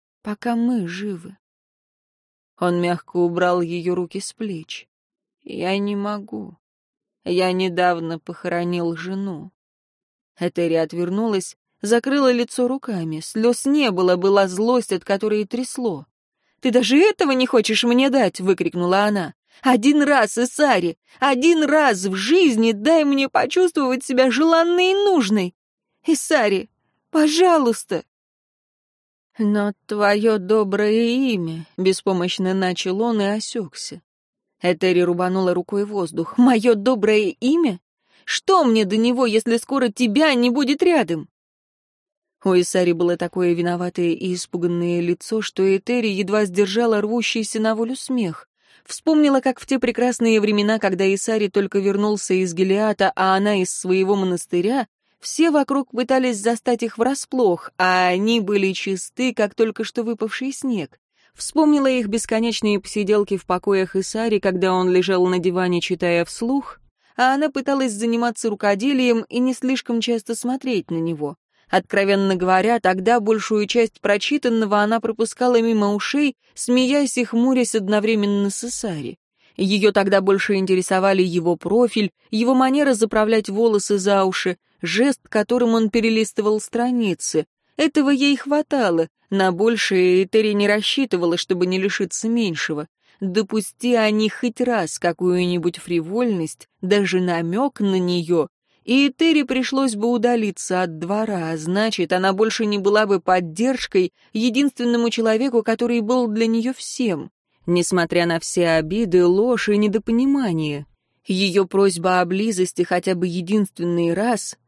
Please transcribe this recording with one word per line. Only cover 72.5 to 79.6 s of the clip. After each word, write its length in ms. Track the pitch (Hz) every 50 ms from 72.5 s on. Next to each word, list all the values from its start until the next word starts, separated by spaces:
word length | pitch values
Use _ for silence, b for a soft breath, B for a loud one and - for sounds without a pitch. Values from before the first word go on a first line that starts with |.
| 185 185 185 226 240 220
тогда 400 | - 185 185 190 185 226 240 240
большую 460 | 202 220 226 208 - - 220 208 208
часть 340 | 202 - 240 226 220 - _
прочитанного 800 | - 202 202 202 - - 294 294 - 247 226 226 220 196 208 208
она 200 | 208 214 233 214
пропускала 600 | 226 226 214 - 226 220 - - 247 247 247 233
мимо 320 | 226 226 226 214 202 202 208
ушей, 400 | 202 - - - 285 294 277 - _ _ _ _
смеясь 600 | - - - 247 254 254 254 285 294 277 247 -
и 80 | 254 233
хмурясь 520 | - 226 233 247 262 262 254 240 - -
одновременно 720 | 220 190 196 214 214 208 220 226 208 202 196 202 202 202 202
с 140 | - - 233
Исари. 540 | 247 - - - 202 165 151 127 - - - _ _ b b b b b
Её 360 | -